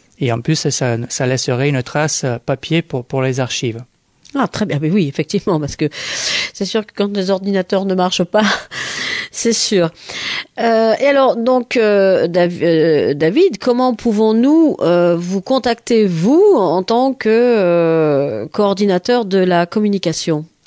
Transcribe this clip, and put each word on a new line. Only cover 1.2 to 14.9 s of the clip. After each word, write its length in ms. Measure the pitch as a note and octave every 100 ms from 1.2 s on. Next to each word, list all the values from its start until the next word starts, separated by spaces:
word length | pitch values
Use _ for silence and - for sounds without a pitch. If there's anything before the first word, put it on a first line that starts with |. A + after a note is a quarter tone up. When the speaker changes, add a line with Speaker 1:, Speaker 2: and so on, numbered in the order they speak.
| C3
Speaker 1:
laisserait 420 | C3 - B2 C#3+
une 140 | C3+
trace, 400 | A#2+ D3 D3+ -
euh, 140 | C3+ A#2
papier 380 | - C3 - D#3+
pour, 220 | E3 C3
pour 180 | A#2+ C3+
les 160 | C3 B2+
archives. 460 | B2+ - B2+ A2+ B2 _ _ _ -
Speaker 2:
Ah, 140 | C#4+ A3+
très 180 | - G3+
bien. 140 | D3
Mais 80 | D#3
oui, 160 | G3+ C#3+
effectivement, 540 | - - G3+ - D#3+
parce 160 | C#3+ -
que 120 | D3+ - - - - - -
c'est 120 | -
sûr 200 | G3 A3+
que 80 | G#3+
quand 220 | - G3+ G3+
les 140 | F#3+
ordinateurs 540 | F#3+ G3 G3 F#3 G3
ne 100 | G3
marchent 300 | F#3 F3+ -
pas, 180 | F3 G#3+ G#3 - - - -
<laughs> 420 | - - - -
c'est 220 | - A#3
sûr. 360 | A3 - G3+ E3 - - - - - - -
Euh, 360 | A#3 A3+ A3+ A3
et 80 | C#4
alors, 300 | C#4 C4 G#3+
donc, 400 | A#3 B3+ A#3+ B3+
euh, 500 | G#3+ G3+ F#3+ F#3 F3
Dav-, 340 | F3 F3 F3
euh, 540 | E3+ E3 E3 D3 F#2+
David, 440 | D3 D#3+ A#3+ F#4+ A3
comment 360 | - A#3+ B3+
pouvons-nous, 840 | A3+ A#3+ G#3 A3 A3 C4 D#4+ D#4 -
euh, 360 | E3